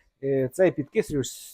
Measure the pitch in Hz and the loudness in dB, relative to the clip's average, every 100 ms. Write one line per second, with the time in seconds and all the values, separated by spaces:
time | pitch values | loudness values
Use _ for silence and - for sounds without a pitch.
0 | _ - 135 135 131 - 180 151 139 220 | _ -8 -2 0 0 4 2 2 -4 -2
1 | - 147 123 - - | -2 -2 -4 -8 -18